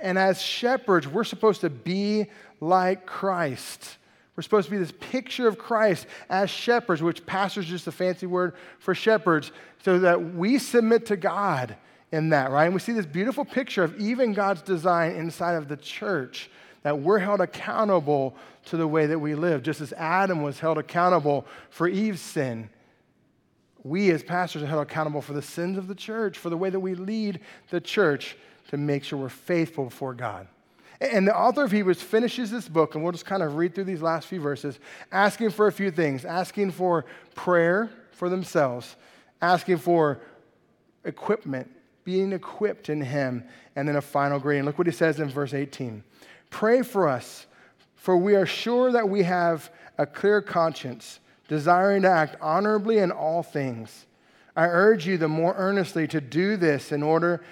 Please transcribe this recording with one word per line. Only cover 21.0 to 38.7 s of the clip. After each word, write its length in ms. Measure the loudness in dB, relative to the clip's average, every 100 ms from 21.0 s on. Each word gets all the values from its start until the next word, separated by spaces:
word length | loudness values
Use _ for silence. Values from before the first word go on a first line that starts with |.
| 4 4 2 0 -2 -16 -20
for 180 | -4 -2
Eve's 320 | 0 -2 -4
sin, 480 | -8 -4 -4 -4 -10 -18 _ _ _ _ _ _ _ _ _ _
we 280 | -6 2 2
as 120 | 2
pastors 400 | 0 -4 -4 -4
are 40 | -4
held 160 | -2
accountable 400 | -2 -4 -4 -4
for 100 | -6
the 80 | -8
sins 380 | -8 -6 -4 -4
of 100 | -8
the 60 |
church, 420 | -12 -10 -4 -4 -4
for 140 | -6
the 80 | -4
way 100 | -2
that 120 | -2
we 140 | -4
lead 460 | -6 -4 -4 -4 -6 -12 -20 _
the 100 | -6
church 560 | -2 2 2 2 -4 -16 -20 _ -10
to 80 | -4
make 260 | -2 -2
sure 160 | -4 -8
we're 120 | -8
faithful 560 | -10 -2 0 0 -4 -8
before 260 | -6 -8
God. 340 | -6 -8 -8 -14 _ _ _ -20 -6
And 260 | 0 2 4
the 80 |
author 300 | 4 2 2
of 80 | 2
Hebrews 300 | 2 2 0
finishes 480 | 2 0 0 -2 -6
this 180 | -6 -2
book, 260 | 0 0
and 80 | 0
we'll 100 | -4
just 120 | -6
kind 180 | -6 -2
of 140 | -2 0
read 180 | -2
through 100 | -2
these 180 | -6 -4
last 240 | -2 -2 -4
few 120 | -6
verses, 400 | -4 -6 -8 -10 -16 -20 -6
asking 400 | 2 2 2 -2
for 160 | 4 2
a 60 |
few 180 | 2 -2
things, 360 | 0 0 -2 -4
asking 460 | -4 -4 -2 -2
for 340 | 0 0 0 -2 -14 -20
prayer 540 | -8 2 4 4 2 0 -8 -20
for 180 | -8 -4
themselves, 680 | -4 -2 0 2